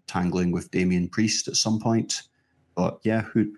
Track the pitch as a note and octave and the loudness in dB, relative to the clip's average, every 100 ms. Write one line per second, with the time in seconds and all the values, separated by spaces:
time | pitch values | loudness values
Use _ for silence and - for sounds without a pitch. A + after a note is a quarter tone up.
0 | - F#2 F2+ F2+ F2+ E2 - F#2 F#2 F2+ | -4 -2 0 2 0 0 -2 0 2 2
1 | F2 - A2 - - - A2+ A2 A#2 A2+ | 0 0 0 0 -2 -2 0 0 2 0
2 | - - - _ _ _ _ - F2+ - | 0 -6 -8 _ _ _ _ -2 -2 -2
3 | A2 A2 G#2 A#2 G#2 | -2 0 0 0 0